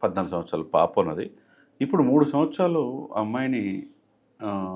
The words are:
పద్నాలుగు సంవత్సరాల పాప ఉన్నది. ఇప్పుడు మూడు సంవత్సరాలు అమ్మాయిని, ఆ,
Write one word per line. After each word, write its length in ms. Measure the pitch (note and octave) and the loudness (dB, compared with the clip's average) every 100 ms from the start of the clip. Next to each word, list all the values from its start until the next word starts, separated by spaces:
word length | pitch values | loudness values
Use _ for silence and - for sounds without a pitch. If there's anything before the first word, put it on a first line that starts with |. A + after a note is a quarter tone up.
పద్నాలుగు 280 | G#2+ F2+ F2+ | -2 -2 -4
సంవత్సరాల 320 | F2+ E2 D#2+ D#2+ | -6 -4 -6 0
పాప 260 | D#2 E2+ - | 2 4 2
ఉన్నది. 320 | F2 D#2+ - - _ _ _ _ | 0 -2 -8 -12 _ _ _ _
ఇప్పుడు 220 | C#3 F#3 | 0 2
మూడు 220 | C3 C#3+ D3 | 4 6 4
సంవత్సరాలు 840 | C#3+ D#3 - F3+ E3+ B2 C3 - - | 2 0 0 0 2 -2 -6 -6 -4
అమ్మాయిని, 680 | G#2+ A#2+ C3 B2+ G2+ F#2+ - _ _ _ _ _ | -2 -2 -2 -2 -2 -6 -10 _ _ _ _ _
ఆ, 60 | G#2+ G2 F#2 | -8 -6 -6